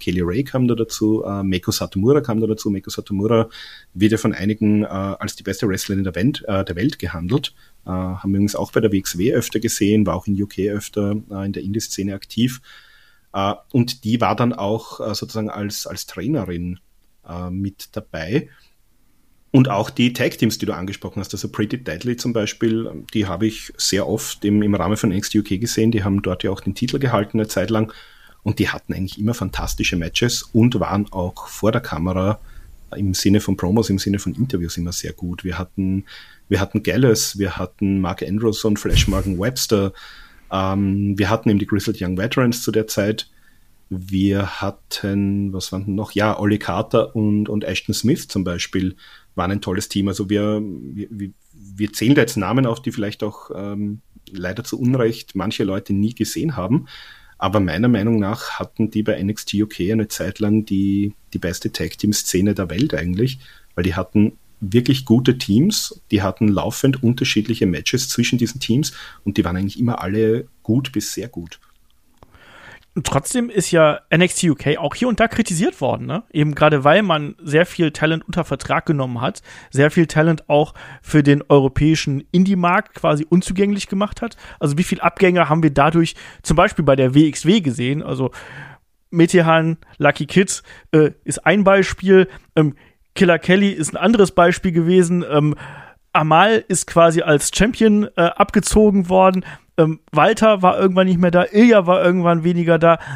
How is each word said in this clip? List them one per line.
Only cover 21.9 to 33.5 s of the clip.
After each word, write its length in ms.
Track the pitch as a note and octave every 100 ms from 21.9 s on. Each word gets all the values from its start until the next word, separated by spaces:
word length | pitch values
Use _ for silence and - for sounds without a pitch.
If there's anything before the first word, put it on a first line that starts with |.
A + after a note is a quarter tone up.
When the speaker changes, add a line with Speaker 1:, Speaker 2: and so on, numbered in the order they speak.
| E2 B2 A#2+
Speaker 1:
zum 160 | B2+
Beispiel, 720 | A#2 G#2 - A2+ A2+ A2+ - -
die 140 | A2+ G2
habe 220 | F2 A2
ich 240 | - - -
sehr 320 | - F#2+ D2
oft 360 | - - -
im, 180 | G2+ G#2
im 140 | G#2 G2+
Rahmen 200 | F2 G#2+
von 140 | A2+
N 80 | F#2
X 120 | -
T 100 | G#2+
U 20 |
K 160 | - G2
gesehen, 320 | A#2 - A2+
die 140 | A2
haben 180 | G2 G2
dort 220 | F#2+ F2+
ja 80 | G2
auch 80 | G2
den 160 | - -
Titel 240 | B2+ C#3
gehalten 400 | C3 G#2+ G#2 A2
eine 80 | G#2+
Zeit 200 | - G2+
lang 240 | A2 A2 - - _ _ _
und 160 | G2 G#2
die 80 | F#2
hatten 240 | - -
eigentlich 260 | E2 F#2 -
immer 160 | G#2+
fantastische 640 | A#2+ F#2+ - - - A2 F2+
Matches 480 | E2 - A#2+ - -
und 260 | A2+ A#2+ A2+
waren 320 | F2 G2 G#2
auch 380 | F#2+ F2+ - -
vor 240 | - G#2+
der 80 | A#2+
Kamera 580 | - D#2 F2+ F#2 F#2+ C3 - - - - -
im 180 | - G2
Sinne 280 | F#2 G2+ G#2
von 160 | G2